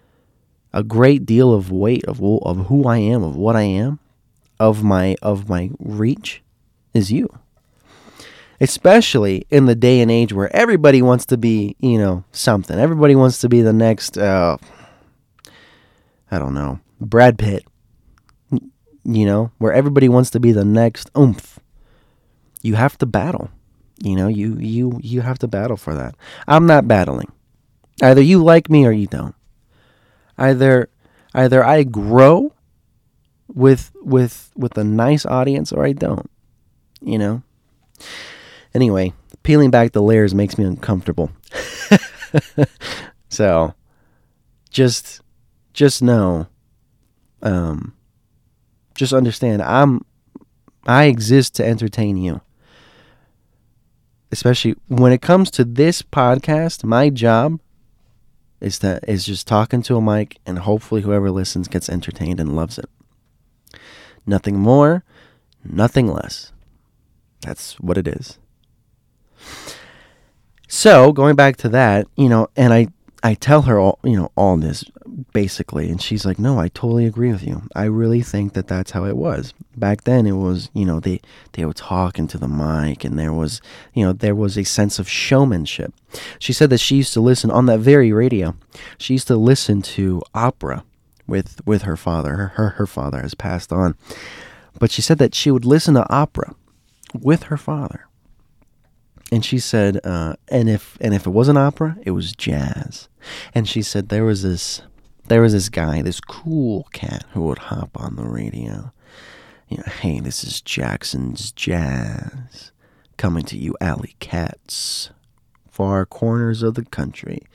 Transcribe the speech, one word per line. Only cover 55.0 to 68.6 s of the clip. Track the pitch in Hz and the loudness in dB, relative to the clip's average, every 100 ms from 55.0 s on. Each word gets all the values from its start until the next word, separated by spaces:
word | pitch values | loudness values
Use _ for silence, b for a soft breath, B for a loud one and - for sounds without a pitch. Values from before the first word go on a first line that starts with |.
| 127 | 4
it | 127 | 4
comes | - 185 190 | 4 2 2
to | - | 0
this | 120 120 160 175 | -2 0 0 0
podcast, | - 143 123 131 - 156 165 - | -4 0 2 0 0 -2 -4 -6
my | 110 120 147 | 0 2 2
job | 127 117 113 147 160 _ _ _ _ _ _ _ _ _ _ | 2 2 2 0 -4 _ _ _ _ _ _ _ _ _ _
is | 101 - | -10 -4
to, | 98 90 - | -4 -4 -4
is | 98 | -6
just | 101 95 - | -6 -10 -2
talking | 107 110 123 | 0 0 -2
to | - 120 | -2 -2
a | |
mic | 107 104 104 _ - | 0 -2 -4 _ -12
and | 90 | -6
hopefully | 101 107 - 110 | -2 -4 -2 -4
whoever | 101 104 98 | -2 -2 -2
listens | 95 92 95 87 | -4 -6 -8 -6
gets | 90 - | -8 -6
entertained | 87 - - 82 85 | -8 -8 -8 -6 -6
and | 76 76 | -6 -6
loves | 82 - | -6 -10
it. | - _ _ _ _ _ _ _ _ b b b b b - | -18 _ _ _ _ _ _ _ _ b b b b b -6
Nothing | 98 101 98 | -4 -2 0
more, | 107 139 147 175 - b b b b _ | 4 4 4 2 -6 b b b b _
nothing | - 85 113 139 113 | -8 -2 0 0 -2
less. | - - - - - _ _ _ _ _ _ _ _ | -4 -10 -16 -20 -20 _ _ _ _ _ _ _ _
That's | - - - - | -16 -14 -16 -10
what | 87 95 | -6 -4
it | - | -4
is. | - 131 - _ _ | -8 -14 -20 _ _